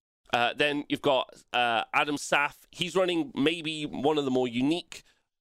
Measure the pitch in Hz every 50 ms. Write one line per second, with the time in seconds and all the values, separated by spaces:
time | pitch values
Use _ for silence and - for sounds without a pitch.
0 | _ _ _ _ _ - - 120 120 113 - 135 147 147 143 147 - - 135 120
1 | - 147 135 123 - - - - - _ - 120 123 120 117 107 - - - 139
2 | 151 147 147 139 - - 170 143 143 147 - - _ _ - - 175 175 156 190
3 | 185 180 175 165 147 127 - - 139 156 175 175 151 160 156 151 151 139 80 -
4 | 127 151 156 147 143 131 127 127 127 123 113 123 131 147 170 175 - _ - -
5 | - _ _ _ _ _ _ _